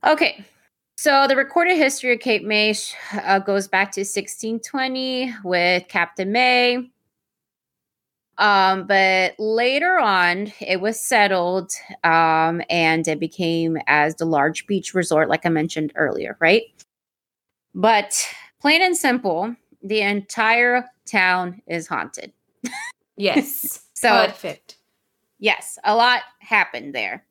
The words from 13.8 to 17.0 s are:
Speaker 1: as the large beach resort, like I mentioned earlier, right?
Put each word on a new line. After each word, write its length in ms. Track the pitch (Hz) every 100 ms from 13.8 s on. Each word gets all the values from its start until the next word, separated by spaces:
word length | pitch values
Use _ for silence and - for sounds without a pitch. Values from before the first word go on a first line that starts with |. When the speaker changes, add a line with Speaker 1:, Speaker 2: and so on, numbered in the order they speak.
| -
Speaker 1:
as 260 | 147 147
the 100 | 160
large 420 | 165 156 143 160 -
beach 260 | 196 -
resort, 340 | 185 175 156 160
like 160 | 160
I 40 | 175
mentioned 440 | 165 160 - 156 -
earlier, 400 | 151 - - -
right? 220 | 165 208 - _ - _